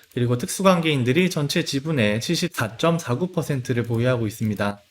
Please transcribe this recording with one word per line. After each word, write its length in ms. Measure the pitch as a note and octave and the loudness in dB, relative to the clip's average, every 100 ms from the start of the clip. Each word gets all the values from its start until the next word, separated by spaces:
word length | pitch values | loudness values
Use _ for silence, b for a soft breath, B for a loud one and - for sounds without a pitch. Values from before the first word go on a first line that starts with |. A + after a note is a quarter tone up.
| B | B
그리고 240 | - A#2+ B2 | -2 0 0
특수관계인들이 880 | F#3+ - F#3+ F3 D#3+ C#3+ A#2+ C#3+ F3+ | -2 0 4 4 4 2 2 2 2
전체 340 | E3+ C#3+ F3 | 0 -2 -2
지분의 600 | E3 C#3 D3+ D3+ G#2 G#2+ | -2 -2 -2 0 2 0
칠십사점사구 1080 | - E3 F3 - A2 A2+ D#3+ E3 - B2 F3 | -2 -2 -2 -2 -6 0 0 0 0 -2 -2
퍼센트를 500 | F3 D3+ C#3 B2 A#2+ | -2 -2 -2 -2 -2
보유하고 440 | A2 A#2 B2 B2 A2 | 0 0 2 0 -2
있습니다. 540 | - A2 G2+ G2+ G2+ _ | -2 -2 0 -2 -4 _